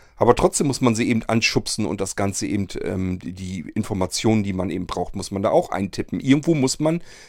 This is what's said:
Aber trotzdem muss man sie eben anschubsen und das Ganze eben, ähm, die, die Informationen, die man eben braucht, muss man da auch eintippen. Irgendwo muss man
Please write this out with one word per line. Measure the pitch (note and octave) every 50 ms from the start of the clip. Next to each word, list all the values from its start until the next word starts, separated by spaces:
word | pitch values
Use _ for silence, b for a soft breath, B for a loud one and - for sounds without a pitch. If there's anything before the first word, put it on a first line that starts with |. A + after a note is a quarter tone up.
| B B B
Aber | - - A2 B2
trotzdem | - - F#3 - - F#3+
muss | C#3+ C3 - C3
man | B2 A2+
sie | G#2+ A#2 F#2+
eben | B2 B2 -
anschubsen | - A2+ A2+ - - - B2+ A#2 - - - G#2+
und | D#2 E2 G2 G2
das | F#2+ -
Ganze | - G2+ G2 G2 - A2+
eben, | - - G#2 G2 F2 - - -
ähm, | - F#2+ F#2 F#2+ F#2 F#2 F2+
die, | - F2 F2+
die | F#2 F#2+ F#2 F#2+ F#2 D2+ - -
Informationen, | G#2+ G#2+ - G#2+ F#2+ F#2 F2+ - - - A2+ A2 A2 G#2
die | G2+ F#2+
man | F#2 F#2 F#2
eben | D2+ F#2 F2+
braucht, | F#2 - - F2+ - -
muss | G2 F#2+ -
man | G2 G2
da | G2 G#2+
auch | - D#3+ F3 -
eintippen. | - F2+ G2 F2+ - - G2 - - -
Irgendwo | - C3+ C3+ D3+ C#3+ E3 E3+
muss | D3+ B2+ C3 - -
man | D3+ D#3 E3 E3+ B B B B B